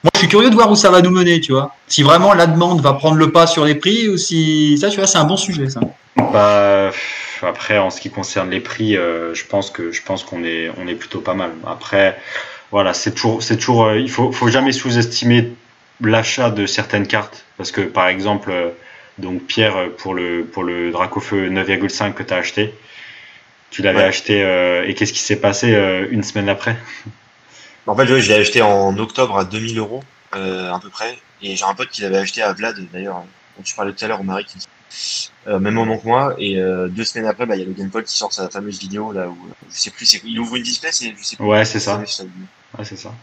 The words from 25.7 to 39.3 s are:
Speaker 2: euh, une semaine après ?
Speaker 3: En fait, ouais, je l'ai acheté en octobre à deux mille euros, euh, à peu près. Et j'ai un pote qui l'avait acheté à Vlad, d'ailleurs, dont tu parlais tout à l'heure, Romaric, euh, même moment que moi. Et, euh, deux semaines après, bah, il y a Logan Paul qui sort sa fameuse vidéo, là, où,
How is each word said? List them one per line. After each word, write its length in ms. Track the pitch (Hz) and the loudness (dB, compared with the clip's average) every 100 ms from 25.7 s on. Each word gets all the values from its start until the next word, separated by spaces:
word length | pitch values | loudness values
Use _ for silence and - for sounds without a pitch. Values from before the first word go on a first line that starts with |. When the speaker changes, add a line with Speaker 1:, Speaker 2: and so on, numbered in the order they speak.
Speaker 2:
euh, 320 | 107 95 92 98 | 4 2 0 -2
une 120 | 117 | -4
semaine 260 | 95 104 101 | -4 -4 -2
après ? 280 | 98 - 113 - - - - _ _ _ - - - - | -2 -2 -6 -10 -18 -18 -20 _ _ _ -20 -20 -12 -4
Speaker 3:
En 80 | 107 | 2
fait, 80 | 127 | 4
ouais, 100 | 131 | 4
je 60 | 104 | 4
l'ai 80 | 107 | 4
acheté 220 | 101 120 | 4 4
en 340 | 107 101 98 98 | 4 4 2 0
octobre 380 | 110 - 127 98 | -4 -2 0 0
à 60 | 92 | -4
deux 140 | 107 | -6
mille 200 | 113 113 | -6 -6
euros, 240 | 104 127 135 _ _ 98 | -6 -10 -14 _ _ -8
euh, 360 | 95 92 90 | -6 -6 -6
à 80 | 90 | -8
peu 100 | 98 | -10
près. 280 | - 113 123 _ _ | -10 -10 -10 _ _
Et 140 | 101 95 | -10 -4
j'ai 80 | 95 | -4
un 80 | |
pote 160 | 95 131 | -4 -8
qui 120 | - | -6
l'avait 140 | 101 95 | -2 -2
acheté 220 | 98 117 | -2 -2
à 100 | 107 | -4
Vlad, 240 | 92 113 101 90 | -2 -6 -8 -14
d'ailleurs, 300 | 90 98 90 90 _ _ - | -12 -10 -12 -14 _ _ -14
dont 60 | |
tu 100 | 98 | -12
parlais 180 | - 101 | -6 -8
tout 120 | 98 110 | -6 -6
à 20 | |
l'heure, 120 | 107 | -6
Romaric, 300 | 98 95 101 92 - _ _ - - - - _ 104 | -4 -6 -8 -16 -20 _ _ -12 -10 -8 -10 _ -4
euh, 100 | 98 | -2
même 140 | 101 | 0
moment 240 | 113 113 110 | 0 0 -2
que 80 | 113 | 0
moi. 300 | 123 139 - | 0 0 -2
Et, 200 | 101 95 | -4 -2
euh, 280 | 92 92 90 | -2 -2 -4
deux 160 | 92 113 | -4 -6
semaines 220 | 117 110 | -4 -4
après, 180 | 104 120 | -4 -4
bah, 80 | 98 | -4
il 40 | |
y 40 | |
a 20 | 92 | -6
Logan 240 | 95 98 | -8 -6
Paul 140 | 110 | -6
qui 120 | 110 - | -6 -6
sort 160 | 104 | -6
sa 160 | - 90 | -6 -8
fameuse 300 | 98 104 98 | -8 -12 -12
vidéo, 320 | 95 101 110 | -10 -10 -8
là, 140 | 98 | -8
où, 40 | 90 | -8